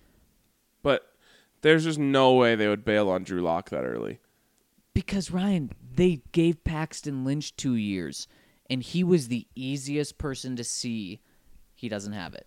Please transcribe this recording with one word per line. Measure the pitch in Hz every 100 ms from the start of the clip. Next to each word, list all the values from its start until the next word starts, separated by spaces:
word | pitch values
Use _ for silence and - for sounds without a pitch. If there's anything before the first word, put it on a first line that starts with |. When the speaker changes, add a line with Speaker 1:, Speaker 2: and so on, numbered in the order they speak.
| _ _ _ _ _ _ _ _
Speaker 1:
But | 143 131 - _ _ _ _ _
there's | 151 160
just | 160 151
no | 139 135 131
way | 127 120 110
they | 104
would | 104 110
bail | 107 101
on | 92
Drew | 92 90
Lock | 87 82 -
that | 76
early. | 64 58 52 57 _ _ _ _ _ _ _
Speaker 2:
Because, | 208 - 196 -
Ryan, | 180 202 185 131 - - -
they | 180 156 -
gave | 175 165 165
Paxton | - 156 160 - 147 139 131
Lynch | 147 - -
two | 139 117
years, | 104 95 78 73 - _ _ _ -
and | 127
he | 120 175
was | 180 175 120
the | 120 - -
easiest | 131 139 135 147 147 -
person | 151 131 131 123
to |
see | 117 - 123 113 95 110 _ _ - - _
he | _ 117
doesn't | 104 101
have | 104 82
it. | -